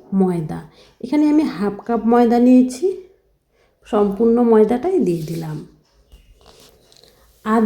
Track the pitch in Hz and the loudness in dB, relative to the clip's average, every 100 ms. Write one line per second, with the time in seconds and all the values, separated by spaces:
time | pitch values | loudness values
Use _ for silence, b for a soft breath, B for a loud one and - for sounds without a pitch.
0 | - 196 185 175 156 160 - b b b | -6 -2 0 -2 -6 -10 -14 b b b
1 | 247 294 302 302 269 175 202 202 - 233 | -4 0 2 2 0 -4 -6 -6 -6 -4
2 | 220 240 240 240 247 254 254 254 370 381 | 0 2 4 4 4 4 4 -2 -6 -6
3 | - _ _ _ _ _ _ _ - 214 | -14 _ _ _ _ _ _ _ -4 -2
4 | 208 190 233 233 233 220 208 247 339 381 | -2 0 0 2 4 4 4 0 -2 -2
5 | 190 170 156 165 160 151 - _ _ _ | -2 -4 -6 -10 -10 -12 -16 _ _ _
6 | _ - _ _ 62 _ - _ _ b | _ -20 _ _ -20 _ -20 _ _ b
7 | b b b _ 214 226 | b b b _ -4 0